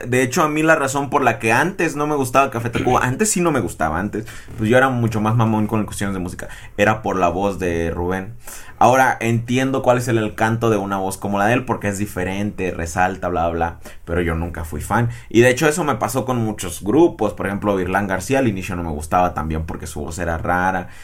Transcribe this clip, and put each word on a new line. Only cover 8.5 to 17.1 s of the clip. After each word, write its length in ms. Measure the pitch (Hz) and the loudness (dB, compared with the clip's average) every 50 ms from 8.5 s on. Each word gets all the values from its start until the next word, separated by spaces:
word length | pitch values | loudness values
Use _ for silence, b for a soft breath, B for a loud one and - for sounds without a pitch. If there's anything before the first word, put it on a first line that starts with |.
| B B B B B - | B B B B B 2
Ahora 380 | - 117 127 131 131 123 - - | 4 6 6 6 4 4 2 0
entiendo 640 | 110 113 117 113 117 117 123 127 131 135 135 127 | 0 0 0 0 0 0 0 0 2 0 0 2
cuál 140 | - 127 123 123 | 2 2 2 2
es 100 | 120 127 | 2 0
el 100 | 113 113 | 0 0
encanto 500 | 107 104 104 - 110 110 113 113 117 113 | 0 -2 -2 0 0 0 2 2 2 2
de 80 | 107 | 2
una 220 | 101 98 98 98 98 | 2 0 -2 -2 -2
voz 180 | 95 95 98 | -2 -4 -4
como 220 | - - 101 101 101 | -4 -4 -2 0 2
la 80 | 101 | 2
de 80 | 110 123 | 4 2
él, 100 | 131 127 | 2 0
porque 240 | 120 110 92 - 101 | -2 -4 -2 -2 -4
es 80 | 98 | -4
diferente, 720 | 95 104 101 - 92 95 95 95 98 104 104 90 - 95 90 | -2 -4 -4 -4 -4 -4 -4 -4 -4 -4 -4 -4 -4 -4 -4
resalta, 580 | 85 82 82 80 80 92 90 92 95 90 90 90 | -2 -4 -6 -4 0 0 0 0 0 -2 -4 -2
bla, 200 | 87 82 82 85 | -2 0 0 0
bla, 40 | |
bla, 280 | 85 82 82 85 82 B B B B B - | 0 -2 -2 -4 -4 B B B B B -8
pero 160 | 82 85 90 | -4 -2 0
yo 140 | 87 82 80 | 0 0 -2
nunca 300 | 80 82 87 82 80 80 | -2 -4 -6 -6 -8 -8
fui 180 | - 78 76 | -8 -8 -8
fan. 260 | 76 - 101 113 117 117 B B B B | -4 0 0 0 0 0 B B B B
Y 100 | - 113 | 4 6
de 80 | 120 127 | 6 6
hecho 180 | 123 - 160 151 | 4 4 2 2
eso 160 | 151 180 160 | 2 2 0
me 120 | 147 131 | -2 -2
pasó 300 | - - 107 117 131 123 | -2 -2 -2 -2 -2 -2
con 100 | 127 127 | -2 -2
muchos 460 | 120 113 110 104 - - 87 82 - | -2 -2 -2 -4 -4 -8 -8 -8 -6
grupos, 500 | 82 98 113 151 175 170 | -2 2 4 6 6 4